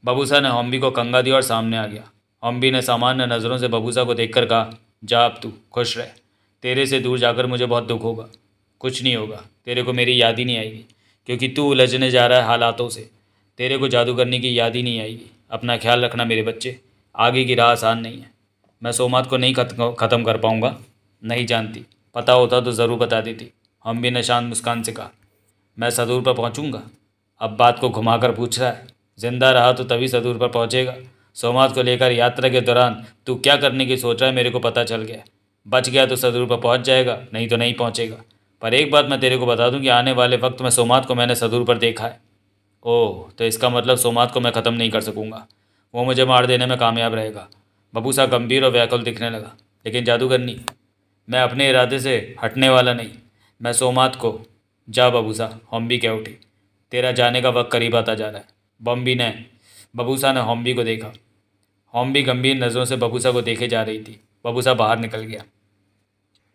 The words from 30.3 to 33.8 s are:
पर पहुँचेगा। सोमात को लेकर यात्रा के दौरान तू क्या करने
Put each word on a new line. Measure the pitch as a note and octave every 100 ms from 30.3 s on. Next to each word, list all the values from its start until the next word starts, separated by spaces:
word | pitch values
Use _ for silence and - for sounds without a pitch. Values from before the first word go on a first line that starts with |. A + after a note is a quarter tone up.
| A2+
पर | A#2+
पहुँचेगा। | A#2 A#2 B2+ B2+ B2 - _ _
सोमात | - A#2+ B2 C3+ C3
को |
लेकर | B2 B2 B2+
यात्रा | A#2+ A#2+ A#2+ C3
के | B2+
दौरान | A#2 A#2+ B2 G#2+ - _ -
तू | B2+
क्या | B2+ C#3+
करने | C#3+ B2+